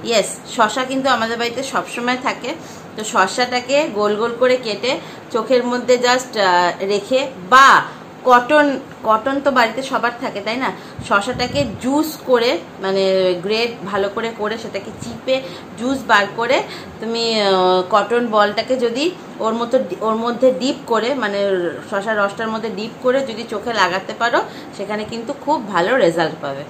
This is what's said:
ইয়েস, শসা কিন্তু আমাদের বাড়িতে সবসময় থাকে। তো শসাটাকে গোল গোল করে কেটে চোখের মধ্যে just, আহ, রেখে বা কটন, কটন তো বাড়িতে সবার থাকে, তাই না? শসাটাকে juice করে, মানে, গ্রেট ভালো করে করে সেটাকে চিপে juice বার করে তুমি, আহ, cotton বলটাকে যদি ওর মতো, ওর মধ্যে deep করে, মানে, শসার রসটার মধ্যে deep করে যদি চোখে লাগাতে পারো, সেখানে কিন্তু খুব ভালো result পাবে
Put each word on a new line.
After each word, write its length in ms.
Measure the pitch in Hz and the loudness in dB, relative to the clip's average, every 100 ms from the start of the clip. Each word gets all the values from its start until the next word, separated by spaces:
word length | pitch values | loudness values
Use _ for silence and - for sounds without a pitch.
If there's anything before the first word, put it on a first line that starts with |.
ইয়েস, 260 | 220 226 190 - - - | 2 0 0 -4 -10 0
শসা 280 | 214 262 | 0 2
কিন্তু 260 | 254 269 262 | -2 0 2
আমাদের 280 | 247 226 233 | 2 0 -2
বাড়িতে 260 | 233 233 | -2 -4
সবসময় 540 | 175 202 175 - 240 254 | -4 -4 -4 -4 -2 -2
থাকে। 300 | 254 202 247 320 - - - - | -2 -4 -6 -8 -12 -16 -16 -10
তো 60 | |
শসাটাকে 840 | 214 226 190 - 247 247 254 277 311 | -2 2 2 2 -2 -2 2 2 2
গোল 220 | 208 208 208 | 0 0 2
গোল 200 | 233 233 | -2 2
করে 180 | 254 254 | 2 2
কেটে 420 | 226 202 240 311 - - - | 0 -4 -2 -4 -6 -16 -6
চোখের 320 | 233 226 247 | -4 2 2
মধ্যে 340 | 240 247 226 247 | 2 -2 2 4
just, 420 | 247 254 254 226 | 4 2 0 0
আহ, 460 | 190 180 175 165 196 | 4 4 4 0 -2
রেখে 420 | 208 202 262 277 - 175 | -2 2 0 0 -8 4
বা 340 | 262 269 190 - - - - 247 | 8 10 8 4 -10 -18 -4 6
কটন, 540 | 247 247 302 294 262 - - | 6 6 4 4 2 -6 -8
কটন 360 | 220 214 240 277 | 2 2 2 0
তো 120 | 285 | 2
বাড়িতে 300 | 254 226 220 | 4 2 0
সবার 280 | 262 254 233 233 | -4 -2 -2 -2
থাকে, 200 | 254 190 | -8 -6
তাই 160 | 202 240 | -6 -2
না? 140 | 247 - - - - | -4 -4 -12 -14 0
শসাটাকে 560 | 202 202 247 247 277 262 196 | 0 0 -2 -2 0 -2 -2
juice 360 | 247 285 320 - - | 0 0 0 -4 2
করে, 340 | 247 233 339 - - | 2 4 0 -6 -8
মানে, 540 | 196 196 190 190 185 180 | -2 0 2 4 2 0
গ্রেট 420 | 180 220 233 175 185 | -2 0 -2 -4 -6
ভালো 240 | 202 240 233 | -2 -2 -2
করে 160 | 220 214 | -6 -4
করে 200 | 208 220 | -6 -4
সেটাকে 340 | 214 202 196 - | -6 -8 -10 -12
চিপে 400 | 226 226 - 262 262 - - 180 | -12 -10 -2 -2 -2 -14 -14 -6
juice 180 | 240 269 - | -2 -2 2
বার 180 | 214 196 - | 2 2 -4
করে 280 | 233 294 415 - - - | 0 0 0 -10 -14 -10
তুমি, 420 | 220 233 233 226 | -6 -2 0 2
আহ, 420 | 196 190 185 185 185 | 2 4 4 2 4
cotton 380 | 214 202 233 240 | 2 2 0 2
বলটাকে 480 | 214 208 208 226 254 | 2 2 2 -2 0
যদি 340 | 233 226 320 - - - | 0 0 -2 -2 -14 -4
ওর 140 | 220 | -2
মতো, 260 | 226 233 254 202 190 | -2 0 0 0 -2
ওর 140 | 220 220 | -2 0
মধ্যে 360 | 233 233 262 | -2 4 4
deep 240 | - 254 - - | 4 0 -2 0
করে, 260 | 226 220 | 0 0
মানে, 260 | 277 214 202 202 185 175 139 - | -2 -2 0 0 0 -2 -4 -6
শসার 260 | 202 202 214 | -4 -2 0
রসটার 300 | 202 196 226 | 0 -2 -4
মধ্যে 220 | 220 220 | -4 -6
deep 220 | 190 220 - | -6 -8 -4
করে 160 | 254 262 | 0 0
যদি 220 | 269 202 233 | -2 -6 -6
চোখে 240 | 208 240 | -6 -4
লাগাতে 400 | 220 180 185 185 220 | 0 2 0 -6 -2
পারো, 220 | 233 285 - - - - | 2 2 0 -10 -14 -12
সেখানে 260 | 196 214 | -6 -6
কিন্তু 300 | 214 233 226 - - | -6 -8 -8 -8 -2
খুব 220 | 302 202 | -2 0
ভালো 300 | 185 185 262 | 0 2 4
result 380 | 180 165 156 - | 4 4 -2 -2
পাবে 220 | 143 139 143 | -8 -8 -10